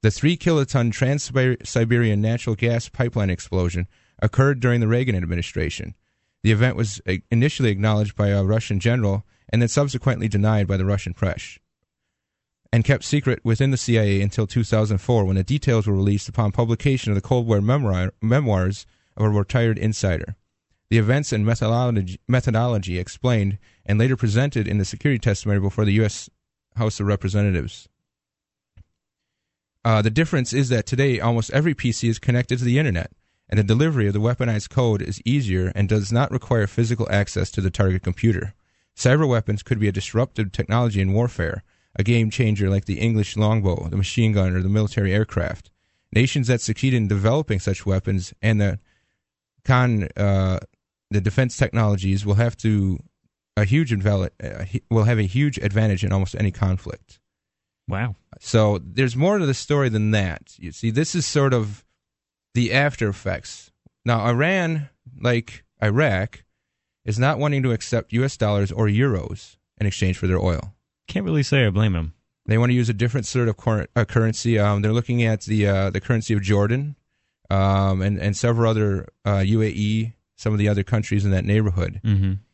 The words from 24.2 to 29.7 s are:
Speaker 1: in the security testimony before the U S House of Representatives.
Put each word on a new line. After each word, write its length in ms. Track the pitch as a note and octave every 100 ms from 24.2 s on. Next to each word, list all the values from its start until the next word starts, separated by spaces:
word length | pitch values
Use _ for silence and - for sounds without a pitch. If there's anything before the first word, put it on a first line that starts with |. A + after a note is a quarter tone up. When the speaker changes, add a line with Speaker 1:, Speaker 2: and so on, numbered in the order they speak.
| A#2 G#2 C#3 A#2 G#2+
Speaker 1:
in 100 | G#2
the 60 |
security 340 | G2 A2 D3 B2+
testimony 420 | - G2+ - G2+
before 240 | G2 -
the 100 | G#2+
U 100 | G2+
S 260 | A2 - - _ _ _ _ -
House 240 | A2 -
of 60 | G2+
Representatives. 840 | G2+ G2 G2+ G2+ F2+ C2 - - _ _ _ _ _ _ _ _ _ - _ _ _ _ _ _ _ _